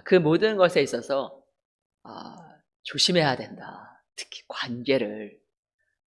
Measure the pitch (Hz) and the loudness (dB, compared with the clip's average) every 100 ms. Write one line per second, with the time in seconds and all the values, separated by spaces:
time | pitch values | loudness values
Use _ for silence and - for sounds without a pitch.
0 | - 185 151 170 214 208 175 170 139 131 | 2 4 6 4 2 4 4 4 0 -2
1 | 113 139 123 - _ _ _ _ _ _ | -4 -4 -4 -12 _ _ _ _ _ _
2 | 110 110 - - 165 - _ _ - 147 | -20 -16 -16 -18 -20 -20 _ _ -8 0
3 | - 175 147 123 110 - - - - - | 2 4 2 0 -6 -14 -18 -18 -20 -20
4 | _ - - - - - 135 120 120 135 | _ -18 -18 -18 -14 -10 -8 -4 0 0
5 | 107 107 104 - _ _ _ _ _ _ | 0 -8 -14 -18 _ _ _ _ _ _